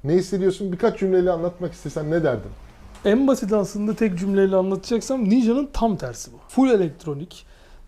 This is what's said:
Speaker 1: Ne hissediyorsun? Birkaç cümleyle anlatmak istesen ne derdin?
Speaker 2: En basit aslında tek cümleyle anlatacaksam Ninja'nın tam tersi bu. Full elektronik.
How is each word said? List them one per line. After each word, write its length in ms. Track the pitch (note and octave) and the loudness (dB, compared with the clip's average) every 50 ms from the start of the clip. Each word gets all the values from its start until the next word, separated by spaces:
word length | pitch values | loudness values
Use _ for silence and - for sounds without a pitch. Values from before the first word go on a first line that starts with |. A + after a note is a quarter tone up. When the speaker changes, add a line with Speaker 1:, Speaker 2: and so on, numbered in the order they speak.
| - | 0
Speaker 1:
Ne 100 | C3+ E3 | 2 2
hissediyorsun? 580 | F#3 F3+ - G3+ F#3+ F#3 F#3+ F3+ - G#3 F#3+ | 2 2 0 -4 0 0 0 0 -2 -6 -6
Birkaç 280 | F3+ F3 - A3+ G#3+ - | -4 0 -2 -2 0 0
cümleyle 320 | G3 F#3+ F#3 F#3 F3+ F#3 | -2 2 2 2 2 2
anlatmak 420 | F3+ E3 E3 F3 F3 - F3+ D#3+ - | 0 0 -2 -6 -6 -6 -10 -10 -10
istesen 380 | - - D#3 - D#3+ D3+ D3+ | -10 -12 -8 -8 -6 -4 -2
ne 120 | D#3+ E3+ D#3 | -2 0 2
derdin? 280 | D3 A#2+ G#2 F#2 G2+ - - - - - - - - - - - | 0 -2 -2 -6 -12 -16 -18 -20 -20 -20 -20 -20 -20 -20 -4 0
Speaker 2:
En 220 | G3+ G#3 B3+ C#4 | 0 2 4 4
basit 260 | C4+ C4+ - - F#3+ G#3+ | 2 2 0 0 0 0
aslında 400 | G#3+ G3 - - G#3 G#3 G#3+ G#3+ | 0 0 -2 -4 -4 -4 -4 0
tek 240 | - A3+ G#3+ F3+ E3+ | 0 0 -2 0 -2
cümleyle 360 | F#3+ G3 G3 G3 G3 F#3+ F#3+ | -2 0 2 4 4 4 4
anlatacaksam 760 | F#3 F#3 F#3+ F#3+ F#3+ - - A#3+ A3+ - - C4 C4 A3+ F#3+ | 2 2 2 -2 -4 -2 -2 -2 -2 -2 -2 -2 0 2 4
Ninja'nın 400 | G#3+ C4 A#3+ A3 A#3 C#4 D4 C#4 - | 4 4 4 4 2 2 -2 -2 -2
tam 220 | - A#3 A3+ G3+ | 0 0 0 0
tersi 360 | D3 - B2 A#2+ - - - - | -2 -6 -10 -10 -12 -16 -18 -20
bu. 20 | - - | -20 -20
Full 220 | - - B3 C4+ C4 | -4 2 2 4 6
elektronik. 760 | A#3+ G3+ F#3 D#3+ C#3 - - D#3+ C#3+ C#3 D3 - - - - - - - - - - - - | 6 4 2 0 -4 -8 -10 -8 -8 -8 -10 -14 -16 -20 -20 -20 -20 -20 -20 -20 -20 -20 -14